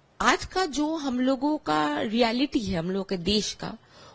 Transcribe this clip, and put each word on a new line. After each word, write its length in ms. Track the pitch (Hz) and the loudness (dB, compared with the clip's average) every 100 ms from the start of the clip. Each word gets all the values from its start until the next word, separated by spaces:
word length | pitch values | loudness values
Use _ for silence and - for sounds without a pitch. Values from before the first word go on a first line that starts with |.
| _ - | _ 0
आज 240 | 220 359 - | 2 2 0
का 200 | 370 370 | -2 0
जो 300 | 262 302 320 | 0 -2 -2
हम 240 | 277 247 | -2 0
लोगों 380 | 254 262 294 302 | 2 2 0 -2
का 440 | - 302 294 294 | 0 2 2 0
reality 580 | 226 226 233 240 294 285 | 0 2 2 2 0 0
है, 200 | 196 180 | 0 -2
हम 120 | 170 | -2
लोगों 120 | 196 | -4
के 140 | 185 185 | -4 -2
देश 360 | 170 214 - | 0 0 0
का, 240 | - 160 220 - - - | -6 -10 -12 -16 -20 -20